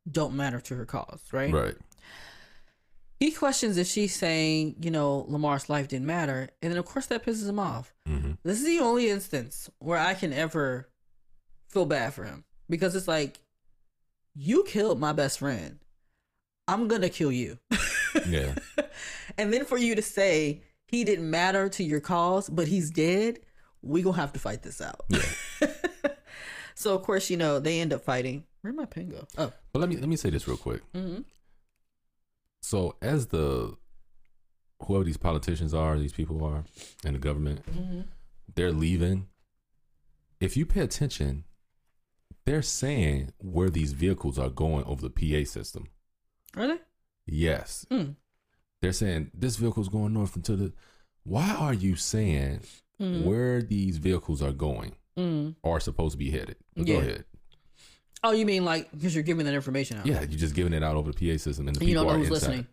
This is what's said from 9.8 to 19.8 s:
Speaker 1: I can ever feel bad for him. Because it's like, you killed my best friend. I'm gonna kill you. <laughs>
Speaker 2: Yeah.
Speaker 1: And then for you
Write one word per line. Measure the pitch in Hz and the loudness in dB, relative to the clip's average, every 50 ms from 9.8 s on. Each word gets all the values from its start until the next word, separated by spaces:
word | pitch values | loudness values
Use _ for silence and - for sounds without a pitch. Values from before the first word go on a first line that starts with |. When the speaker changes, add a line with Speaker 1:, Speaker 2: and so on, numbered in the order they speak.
| 131 156 170 165 | -4 0 2 2
Speaker 1:
I | 156 180 190 | 2 2 2
can | 185 196 156 | 0 -2 -2
ever | 131 143 160 156 170 160 143 131 127 123 131 - _ _ _ _ - - _ _ - - _ _ - - - - | 0 0 -2 0 0 0 0 0 0 -4 -6 -12 _ _ _ _ -20 -20 _ _ -20 -20 _ _ -20 -20 -20 -2
feel | - 196 175 | 2 2 2
bad | 147 156 139 - 143 - | 4 2 0 0 -2 -4
for | - 90 | -6 -10
him. | 104 - 151 - _ - - - - | -10 -10 -14 -18 _ -20 -20 -6 -4
Because | 165 156 190 180 180 | -2 0 0 0 0
it's | 190 180 175 | 0 0 2
like, | 160 156 147 135 - - _ _ _ _ _ _ _ _ _ _ _ _ _ _ _ _ _ _ _ | 2 2 2 0 -4 -14 _ _ _ _ _ _ _ _ _ _ _ _ _ _ _ _ _ _ _
you | 147 139 170 247 359 403 | -6 0 4 4 4 4
killed | - - 214 208 220 165 117 | 4 2 2 2 2 2 2
my | 156 151 151 | 0 0 2
best | 147 139 139 - - | 2 0 0 0 -2
friend. | 139 143 127 95 80 71 - - - - _ _ _ _ _ _ _ _ _ _ _ _ _ _ - - | -2 -2 -2 -2 -6 -10 -14 -16 -20 -20 _ _ _ _ _ _ _ _ _ _ _ _ _ _ -2 0
I'm | 190 220 233 208 | 0 2 2 2
gonna | 233 220 180 175 | 2 2 2 0
kill | - - 160 139 | 2 2 2 2
you. | 127 123 117 - 120 - _ - | 2 2 -2 -4 -6 -12 _ -2
<laughs> | 233 - - - - - - - - - - | 0 0 0 0 0 0 -2 0 0 0 0
Speaker 2:
Yeah. | 90 82 73 67 69 67 - - - - 302 285 - - - - - - - - - - | 2 0 0 0 0 -2 -4 -8 -6 -4 -4 -4 -4 -8 -14 -14 -12 -12 -12 -14 -10 -4
Speaker 1:
And | - 214 208 | -2 0 2
then | 226 262 285 | 2 0 0
for | - 254 | 0 2
you | 247 | 2